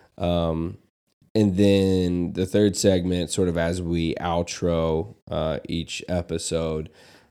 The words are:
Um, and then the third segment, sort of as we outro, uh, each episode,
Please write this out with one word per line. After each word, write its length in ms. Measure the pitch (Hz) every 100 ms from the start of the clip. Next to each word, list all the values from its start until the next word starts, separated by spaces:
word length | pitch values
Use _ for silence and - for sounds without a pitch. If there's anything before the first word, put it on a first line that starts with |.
| _ -
Um, 600 | 87 87 85 80 85 - _ _ _ _ _
and 220 | 110 104 92
then 760 | 101 98 95 92 90 87 87
the 100 | - 92
third 300 | 101 104 95
segment, 540 | 101 92 90 90 82
sort 180 | - 90
of 80 | 85
as 240 | 82 92
we 340 | 85 85 82 -
outro, 1000 | 85 85 87 - 87 82 82 80 95 - -
uh, 280 | 82 78 76 -
each 340 | 85 78 - -
episode, 840 | 90 85 82 - 82 82 78 78 _ - - _